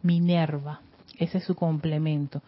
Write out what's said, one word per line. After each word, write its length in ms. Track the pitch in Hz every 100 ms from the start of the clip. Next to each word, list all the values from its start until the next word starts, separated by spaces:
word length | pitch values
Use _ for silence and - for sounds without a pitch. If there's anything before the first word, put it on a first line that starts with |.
Minerva, 800 | 175 170 175 175 156 147 143 147 - - - -
ese 160 | 190 185
es 60 |
su 120 | - 175
complemento. 880 | 165 156 160 151 156 151 143 147